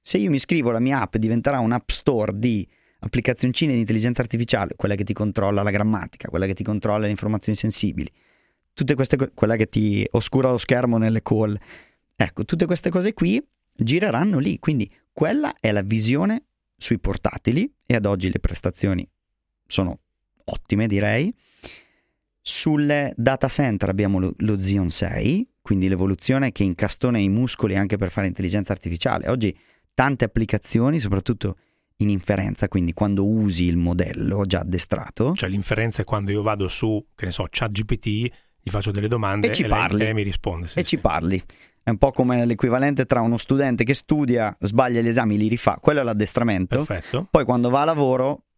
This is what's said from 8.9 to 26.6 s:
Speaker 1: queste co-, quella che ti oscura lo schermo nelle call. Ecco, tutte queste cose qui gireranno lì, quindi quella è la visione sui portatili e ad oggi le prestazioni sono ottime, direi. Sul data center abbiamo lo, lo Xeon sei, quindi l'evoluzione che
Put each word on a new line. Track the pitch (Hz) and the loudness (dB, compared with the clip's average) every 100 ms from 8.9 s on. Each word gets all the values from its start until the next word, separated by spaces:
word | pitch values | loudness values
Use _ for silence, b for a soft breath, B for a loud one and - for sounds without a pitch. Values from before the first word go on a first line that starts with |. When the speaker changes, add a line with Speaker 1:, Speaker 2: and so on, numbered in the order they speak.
Speaker 1:
queste | 139 135 135 | 0 2 2
co-, | 135 | 0
quella | - 107 113 | 0 0 2
che | 110 | 0
ti | - 107 101 101 | 2 2 2 0
oscura | 120 - 135 131 | 0 0 2 2
lo | 123 | 0
schermo | - 123 123 113 | 2 0 2 2
nelle | 110 113 | 2 0
call. | - 110 107 101 B B B B B _ | 0 0 0 -2 B B B B B _
Ecco, | 107 - | -4 -2
tutte | - 165 165 | -4 0 0
queste | 175 180 | 0 0
cose | 175 190 | 0 -2
qui | 214 170 226 - _ _ | 0 0 0 -2 _ _
gireranno | - 113 156 208 117 190 165 | -4 0 2 2 2 2 2
lì, | 147 170 | 0 -2
quindi | - 143 104 b b | 0 0 -2 b b
quella | - 156 277 294 - | -2 0 2 -2 -2
è | 110 | 0
la | 104 | 0
visione | 98 110 110 139 190 226 _ _ _ _ | 0 0 2 2 0 -2 _ _ _ _
sui | - 117 | -2 -2
portatili | - 98 - - - 131 262 _ _ | 0 -2 -4 -2 0 2 0 _ _
e | |
ad | 120 101 | 0 2
oggi | 98 92 | 0 0
le | - | 0
prestazioni | - 87 92 - 101 90 87 _ _ _ _ _ _ | -2 -2 -4 -2 -2 -2 -6 _ _ _ _ _ _
sono | - 92 - _ _ _ _ | -2 -2 -4 _ _ _ _
ottime, | - - - 101 113 | -10 -10 -2 0 2
direi. | 101 101 110 175 - B B B B B B B B _ _ | 0 2 0 -2 -4 B B B B B B B B _ _
Sul | - - - 151 147 147 139 - | -8 -2 0 2 2 0 -2 0
data | 117 135 131 | 0 2 0
center | - 139 101 98 | 2 0 0 0
abbiamo | 95 101 98 | 0 2 2
lo, | 92 - | 0 -2
lo | 107 101 | -2 0
Xeon | 95 98 87 | 0 0 0
sei, | - 87 85 - 180 247 _ | -2 -4 0 0 0 -2 _
quindi | - 98 92 | -2 0 2
l'evoluzione | 95 95 95 - 135 135 | 2 0 0 0 0 0
che | - | 0